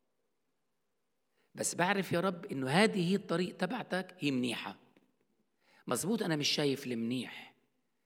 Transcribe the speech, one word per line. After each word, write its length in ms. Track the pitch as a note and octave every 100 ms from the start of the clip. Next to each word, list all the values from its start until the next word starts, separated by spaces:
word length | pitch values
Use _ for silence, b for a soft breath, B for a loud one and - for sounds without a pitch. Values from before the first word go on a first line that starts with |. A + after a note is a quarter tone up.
| _ _ _ _ _ _ _ _ _ _ _ _ _ _ _
بس 200 | - -
بعرف 380 | - F3 G3 F3
يا 80 | E3+
رب 260 | F#3 F3 -
إنه 220 | C#3 C3
هذه 420 | D#3 A3 F3+ E3+
هي 40 |
الطريق 420 | G3 - E3+ F3+ -
تبعتك، 600 | F3+ B3 - F3+ F#3 -
هي 120 | D3
منيحة. 480 | C3 B2 A2 G2+ G2 _ _ _ _ _ _ _ _ b b -
مزبوط، 360 | B2 E3+ A3+
أنا 140 | G#3 D#3
مش 120 | C#3
شايف 380 | - D3 C3 B2
المنيح، 680 | A#2+ A2+ B2+ A#2 - - - _ _ _ _